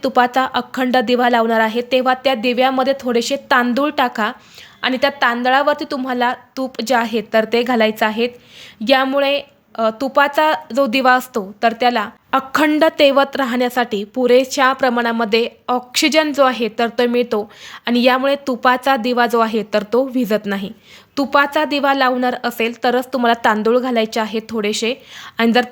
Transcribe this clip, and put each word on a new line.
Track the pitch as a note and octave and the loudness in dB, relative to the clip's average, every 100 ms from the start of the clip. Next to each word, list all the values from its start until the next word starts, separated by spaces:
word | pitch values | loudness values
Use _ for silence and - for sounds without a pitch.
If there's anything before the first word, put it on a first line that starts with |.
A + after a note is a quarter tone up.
तुपाचा | C4 B3 B3 C4 C4 | -2 0 2 0 -2
अखंड | B3 A#3+ - B3+ B3+ | -4 -6 -4 0 0
दिवा | A#3+ B3 A#3+ | 2 2 2
लावणार | A#3+ A3+ A3+ | 2 2 2
आहे | A3 A#3 A#3+ | 0 -2 -2
तेव्हा | B3+ B3+ B3+ | 0 0 0
त्या | C4+ C4 | 0 0
दिव्यामध्ये | B3 A#3+ C4 C4 C4 C4+ | 0 0 0 2 0 -2
थोडेसे | B3 A#3 A#3 C#4 - | -2 -2 -2 -4 0
तांदूळ | B3+ A#3+ A#3+ D4 D4 | 2 2 0 0 0
टाका | B3+ B3+ G#3+ C4 - - - - | -2 -2 -6 -6 -18 -20 -20 -6
आणि | A#3+ B3+ | -4 0
त्या | C4+ C#4 | 0 2
तांदळावरती | B3 A#3+ B3 C4+ D4 D4 D4+ | 0 0 2 2 2 -2 -4
तुम्हाला | C#4+ C4 B3 A#3+ B3+ - - | -6 -4 -2 -2 -2 -10 -8
तूप | C4 - | -8 -6
जे | A3+ B3 | -2 0
आहे | A#3 A3+ G#3 | 0 -4 0
तर | A3 A3 | 0 2
ते | A#3+ | 0
घालायचं | B3 A#3+ A3 A3 G#3+ | 0 2 0 0 -2
आहे. | G#3+ A#3+ - - - - - G#3+ | -2 -4 -6 -20 -20 -20 -8 0
यामुळे, | C4 C4+ C#4 C#4 C#4+ - _ _ - | 2 2 0 0 -2 -6 _ _ -4
अ, | A3+ A3 | -4 -2
तुपाचा | C4+ D4 C#4+ D4+ D#4 - - A3+ | -2 0 2 2 0 0 -4 -2
जो | C#4 | 0
दिवा | C4 B3+ | 2 4
असतो | B3+ - A3+ F#3+ - | 2 0 -8 -8 -4
तर | A#3 | -4
त्याला | A3+ B3 A#3+ G#3 - _ | 0 0 0 -4 -10 _
अखंड | C4+ C4+ - D4+ D4+ D#4+ D#4+ | -4 -2 0 2 2 2 4
तेवत | C#4+ C4+ C#4 C4+ | 4 4 0 -2
राहण्यासाठी | B3+ B3 B3 B3 A#3+ G3+ G#3 | -4 -2 -2 -2 -2 -4 -6
पुरेशा | B3+ B3 B3 C4 - C4 | -2 4 4 2 0 0
प्रमाणामध्ये | C4 C4 A#3+ A#3+ A3+ A3+ A3+ A#3 - - | 2 0 0 -2 -2 0 0 -2 -6 -4
ऑक्सिजन | B3 B3 - D#4 D4+ D4+ | -4 -4 -2 2 2 2
जो | C#4 | 2
आहे | C4 A#3 A#3 G#3+ | 2 2 -4 -2
तर | A#3 | -2
तो | A#3 B3 | 0 0
मिळतो | A#3+ A#3+ G#3+ G#3 - - - - | 0 0 -4 -6 -14 -20 -10 -2
आणि | A#3+ | 2
यामुळे | B3 B3+ C#4 C#4 C#4 | 2 2 0 -2 -4
तुपाचा | A#3+ B3+ B3+ C4+ C4+ | 0 2 2 2 0
दिवा | A#3+ B3 A#3+ | 0 0 2
जो | A#3 | 2
आहे | A3 A3 G3+ | 0 -2 -2
तर | G#3 | -2
तो | G3+ A#3+ C4+ | 0 0 0
विझत | B3 G#3 G#3 G3+ | -2 0 -2 -2
नाही. | G3 G3 - _ - _ - | -6 -8 -14 _ -20 _ -6
तुपाचा | C#4 C#4+ C#4+ D#4 D4+ | 0 0 2 0 -2
दिवा | C#4+ C#4 | 0 0
लावणार | C#4 B3+ B3+ B3 B3 | 2 2 0 -2 -2
असेल | A#3+ - A3+ A#3+ | -4 -4 -4 -2
तरच | B3 B3 B3+ | -2 -2 -2
तुम्हाला | C4+ A#3+ A#3 A#3+ | 0 0 2 2
तांदूळ | G#3+ G#3+ B3 | 2 2 2
घालायचे | B3+ A#3 A3 A#3 | 0 -2 -2 -2
आहेत | G#3+ A3 A3 | -4 -6 -6
थोडेसे | A3+ G#3 G#3+ A3+ C4 - - - - | -4 -4 -2 -4 -6 -12 -20 -10 0
आणि | A#3 | 2
जर | A#3 A#3+ | 2 2